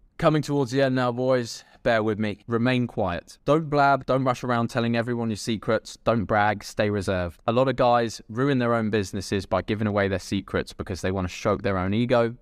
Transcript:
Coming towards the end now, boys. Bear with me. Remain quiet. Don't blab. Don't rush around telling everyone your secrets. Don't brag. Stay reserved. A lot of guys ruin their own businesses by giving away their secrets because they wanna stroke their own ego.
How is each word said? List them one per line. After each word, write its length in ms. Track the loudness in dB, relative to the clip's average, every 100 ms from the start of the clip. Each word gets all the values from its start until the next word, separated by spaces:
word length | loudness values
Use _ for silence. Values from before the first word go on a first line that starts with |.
| _ 0
Coming 240 | 2 2
towards 280 | 0 -2 0
the 120 | 0
end 140 | 2 2
now, 160 | -2
boys. 520 | -2 0 0 -2 -10 -18 -6
Bear 200 | 0 2
with 160 | 2 0
me. 220 | -2 -4 -4
Remain 400 | 0 2 2 0
quiet. 500 | -2 -2 -4 -8 -6
Don't 260 | 0 0 2
blab. 360 | 2 4 4 2
Don't 180 | 0
rush 180 | 0 -2
around 260 | 0 0 0
telling 260 | 0 0 0
everyone 340 | -2 -2 -4
your 60 | -4
secrets. 600 | -4 -4 0 -2 -2 -6
Don't 220 | 0 0
brag. 400 | 2 2 2 0
Stay 260 | -4 -2 0
reserved. 480 | 0 0 -2 -2 -6 -2
A 60 |
lot 160 | 0 2
of 80 | 2
guys 440 | 4 4 2 -6 -10
ruin 300 | -2 0 2
their 160 | 2
own 160 | 0 2
businesses 560 | 0 -2 -6 -4 -4 0
by 160 | -2
giving 240 | 0 -2 0
away 220 | 2 2
their 100 | 0
secrets 540 | -2 -4 -2 -4 -4
because 280 | -8 -8 -4
they 120 | -2
wanna 160 | -2 -4
stroke 340 | -4 -2 0
their 160 | 0 -2
own 160 | 0
ego. 400 | 0 2 2 0 -4